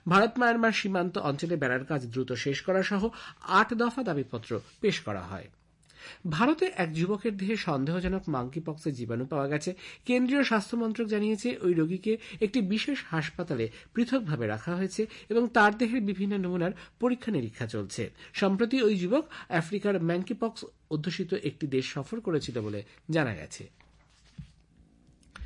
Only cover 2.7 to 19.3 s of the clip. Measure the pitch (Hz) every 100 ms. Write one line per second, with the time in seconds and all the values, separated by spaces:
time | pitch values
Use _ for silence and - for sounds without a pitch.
2.7 | 185 185 202 220 - - - - 190 214
3.7 | 226 240 233 226 147 127 120 110 110 -
4.7 | - 208 - - 101 90 92 - _ _
5.7 | _ _ - - - 175 151 247 311 370
6.7 | - 170 160 180 208 233 202 190 220 -
7.7 | 139 139 175 175 190 190 139 123 160 165
8.7 | 151 160 127 117 117 135 151 139 151 170
9.7 | 185 - - - 247 247 285 262 220 196
10.7 | 233 226 220 220 208 208 214 240 247 185
11.7 | 170 156 185 214 220 - - 214 254 190
12.7 | 214 - 269 - 160 156 - 170 135 113
13.7 | - - - 240 269 196 147 113 107 165
14.7 | 175 190 190 220 - - 226 240 233 208
15.7 | 214 233 247 202 185 202 202 180 180 170
16.7 | - - - 240 240 - 185 113 - 113
17.7 | 113 98 - 98 - - - 196 196 233
18.7 | 262 214 202 180 262 320